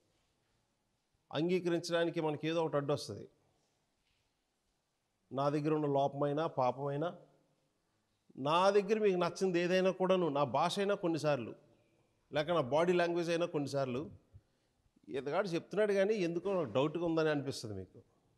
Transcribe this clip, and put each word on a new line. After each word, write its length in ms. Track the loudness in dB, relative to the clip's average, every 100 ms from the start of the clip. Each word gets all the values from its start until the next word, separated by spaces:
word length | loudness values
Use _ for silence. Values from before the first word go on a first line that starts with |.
| _ _ _ _ _ _ _ _ _ _ _ _ -8
అంగీకరించడానికి 880 | -4 0 0 0 -2 0 0 0 0
మనకి 260 | -2 -2 -2
ఏదో 180 | -2 0
ఒకటి 100 | 0
అడ్డొస్తది. 520 | 0 -2 -4 -12 -14 _ _ _ _ _ _ _ _ _ _ _ _ _ _ _ _ _ _ _ _
నా 180 | -2 0
దగ్గర 240 | 0 0
ఉన్న 120 | 0 0
లోపమైనా, 640 | 2 0 0 -2 0 -2
పాపమైనా, 680 | 0 0 0 -4 -4 -6 -8 -18 _ _ _ _ _ _ _ _ _ _ -6
నా 320 | 0 4 4
దగ్గర 300 | 4 2 2
మీకు 180 | 2 2
నచ్చింది 420 | 0 0 0 2
ఏదైనా 320 | 2 2 2
కూడాను, 380 | 2 2 2 2
నా 140 | 0
భాష 360 | 0 2 0 0
అయినా 160 | 0 0
కొన్నిసార్లు, 600 | -2 0 0 0 -2 -12 _ _ _ _ _ _ _
లేక 180 | -4 0
నా 100 | 0
బాడీ 320 | 2 2 4
లాంగ్వేజ్ 360 | 4 2 0 0
అయినా 160 | 0 0
కొన్నిసార్లు, 680 | -2 -2 -2 -2 -4 -6 -14 _ -20 _ _ _ _ _ _ -10
"ఇతగాడు 380 | -6 -2 -2 -2
చెప్తున్నాడు 460 | -4 -4 0 2
కానీ 200 | 2 2
ఎందుకో 400 | 2 0 -2 -2
నాకు 200 | -2 0
డౌట్గా 320 | 0 0 0 0
ఉందని" 240 | 2 2
అనిపిస్తుంది 460 | 0 -4 -8 -8 -10
మీకు. 260 | -12 -18 -20 _ _